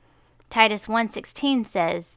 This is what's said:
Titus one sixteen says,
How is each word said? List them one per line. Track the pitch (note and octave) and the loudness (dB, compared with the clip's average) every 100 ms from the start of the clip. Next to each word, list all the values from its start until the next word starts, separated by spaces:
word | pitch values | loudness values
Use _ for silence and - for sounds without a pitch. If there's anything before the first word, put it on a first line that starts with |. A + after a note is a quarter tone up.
| _ _ _ _ - | _ _ _ _ -4
Titus | A#3 A3 G#3 - | 4 4 2 -2
one | A3+ A3 | 0 0
sixteen | - - - C#4 C4 A3 | -4 -12 -4 0 0 0
says, | F#3+ E3 F3 E3+ | 0 0 0 -6